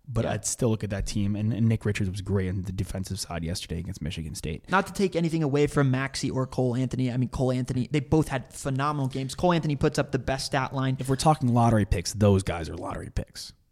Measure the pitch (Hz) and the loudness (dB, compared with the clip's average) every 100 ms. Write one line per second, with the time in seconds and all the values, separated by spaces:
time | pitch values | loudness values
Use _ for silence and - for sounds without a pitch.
0 | - 117 - 107 - - 123 110 104 98 | -6 -2 -2 -2 -4 -2 0 0 -2 -4
1 | - 107 101 104 107 120 113 110 107 98 | -2 -2 0 0 0 2 2 2 0 0
2 | 98 98 95 98 92 95 92 92 92 98 | -2 -2 -2 0 0 -2 -4 -4 -4 -4
3 | 95 95 - 85 82 87 - 85 87 95 | -6 -6 -6 -6 -4 -6 -6 -6 -6 -6
4 | 73 - 78 - - 80 - 185 - 180 | -6 -6 -8 -8 -6 -8 0 0 0 -2
5 | 190 160 170 165 151 143 147 147 139 127 | 0 0 0 0 2 2 2 4 2 2
6 | 135 - 135 131 131 - 127 120 127 - | -2 -4 -4 -2 -4 0 0 0 -2 0
7 | 127 120 123 - 127 127 127 127 120 151 | -2 0 -2 0 0 0 -2 -2 0 -2
8 | 131 156 147 131 - - 139 131 143 147 | 2 2 2 -4 -6 -8 -4 -2 0 0
9 | 131 135 135 - 180 170 151 143 151 151 | -2 -4 -6 0 2 4 2 2 2 2
10 | 135 135 120 131 - 139 131 139 131 131 | 0 -2 -2 -4 -2 -2 -2 -2 0 0
11 | 127 131 160 151 123 120 117 110 98 101 | 0 2 4 4 4 6 6 6 4 0
12 | - 101 104 95 92 85 80 80 - 87 | -2 4 6 6 4 -4 -6 -8 -8 -8
13 | - - - - - - _ | -6 -6 -8 -12 -16 -18 _